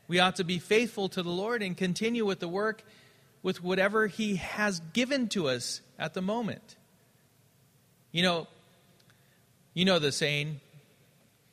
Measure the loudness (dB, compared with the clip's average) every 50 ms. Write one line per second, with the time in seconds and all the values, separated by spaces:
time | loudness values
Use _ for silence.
0 | _ 0 2 4 4 4 2 0 -2 -2 -2 -4 0 2 4 4 4 2 -2 -4
1 | -4 -4 -4 -4 -4 -2 -4 -2 -2 -2 -2 -2 -2 -4 -2 -2 -2 -2 0 0
2 | -2 0 0 0 0 0 -2 -2 -4 -4 -2 -2 -2 -2 -4 -6 -12 -20 -20 -20
3 | -20 -20 -20 _ _ _ _ _ -4 -4 -4 -2 -2 0 2 4 4 4 4 4
4 | 2 2 0 0 0 0 0 -2 -2 -4 -2 0 0 0 0 -2 -6 -2 0 0
5 | 2 2 2 0 0 0 0 0 2 2 0 0 -2 -6 -8 -8 -12 -16 -10 -8
6 | -8 -6 -4 -4 -2 -2 -2 -2 -2 -4 -6 -8 -12 -20 -20 -20 _ _ _ _
7 | _ _ _ _ _ _ _ _ _ _ _ _ _ _ _ _ _ _ _ _
8 | _ _ -2 2 2 2 2 0 -4 -8 -14 -20 _ _ _ _ _ _ _ _
9 | _ -20 _ _ _ _ _ _ _ _ _ _ _ _ -2 2 4 4 4 4
10 | 4 2 0 0 0 0 0 -2 -2 -4 -8 -10 -14 _ -20 -20 -20 _ _ _
11 | _ _ _ _ _ _ _ _ _ _